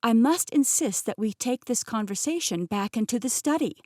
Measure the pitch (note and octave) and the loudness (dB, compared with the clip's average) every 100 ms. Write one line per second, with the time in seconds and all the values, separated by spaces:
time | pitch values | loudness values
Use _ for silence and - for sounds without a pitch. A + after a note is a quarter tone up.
0 | A#3 A3+ B3+ E4+ - D4 C4+ - C#4+ - | 4 6 6 2 2 2 2 2 0 -2
1 | - - A3 G3 B3 B3+ - B3 - A3 | -6 -2 -4 -2 -4 -4 -2 -4 -2 -4
2 | G3+ G3+ - E4+ - E3+ F3 G#3 G3+ A#3 | -2 -2 -2 -2 -2 -2 -2 -2 -2 -2
3 | G#3+ A#3+ B3 - - D4+ A#3+ - | 0 0 -2 -2 0 2 0 -4